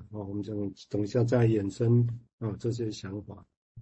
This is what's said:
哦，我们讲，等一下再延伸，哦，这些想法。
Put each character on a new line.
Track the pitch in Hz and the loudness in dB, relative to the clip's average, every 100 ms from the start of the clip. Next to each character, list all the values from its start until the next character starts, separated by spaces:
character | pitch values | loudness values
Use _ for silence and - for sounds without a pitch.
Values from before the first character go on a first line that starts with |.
| - | -10
哦， | 107 | -10
我 | 98 101 | -8 -6
们 | |
讲， | 101 104 98 - - | -4 -4 -4 -8 -6
等 | 101 | -2
一 | 104 | 0
下 | 127 | 2
再 | 117 123 117 | 4 4 4
延 | 110 98 | 4 0
伸， | - 117 120 117 - - - | 0 4 6 4 -2 -12 -8
哦， | 110 98 | -6 -4
这 | 120 | -4
些 | 113 110 | -2 -4
想 | 104 98 101 | -6 -8 -10
法。 | 95 92 - _ _ - | -10 -16 -18 _ _ -20